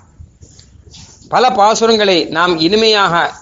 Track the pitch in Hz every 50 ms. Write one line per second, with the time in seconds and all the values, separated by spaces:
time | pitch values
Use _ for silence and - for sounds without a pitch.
0 | - _ _ - - - _ _ - - - - - - - - - - - -
1 | - - - - - - 147 180 233 254 - 202 196 214 226 220 226 226 226 220
2 | 208 190 190 165 - - 127 160 175 180 180 156 160 170 202 220 226 220 214 208
3 | 196 180 165 170 156 143 - -